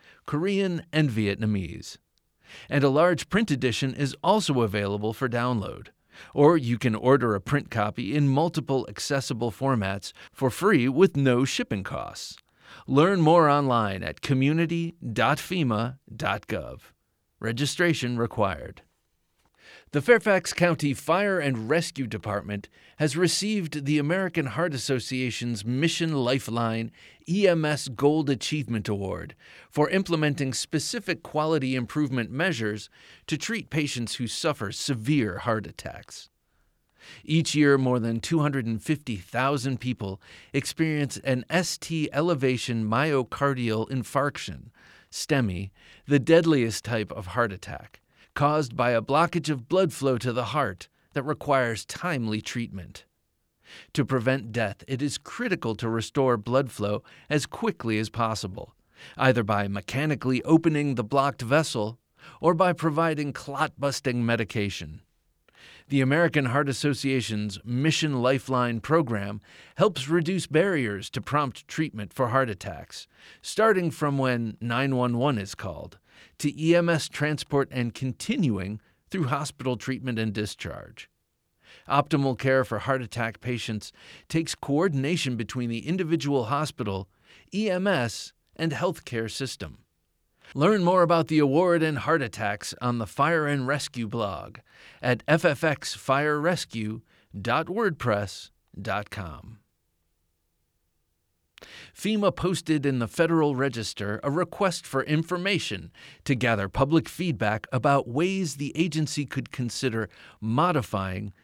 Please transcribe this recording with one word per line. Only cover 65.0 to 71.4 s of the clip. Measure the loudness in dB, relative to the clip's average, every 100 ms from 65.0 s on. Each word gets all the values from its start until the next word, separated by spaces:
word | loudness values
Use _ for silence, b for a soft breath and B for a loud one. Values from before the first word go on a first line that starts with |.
| _ _ _ _ _ B B B B
The | 2
American | 4 4 4 4 2
Heart | 2 0
Association's | 0 0 0 0 0 0 -4 -4 -6
Mission | -4 0 2 2 0 2
Lifeline | 2 2 0 0 0 -2
program | 2 2 2 -2 -4 -8 B B B 0
helps | 2 2 0
reduce | 0 2 -2 0
barriers | 2 2 2 -2 -4 -6
to | -8
prompt | -2 -2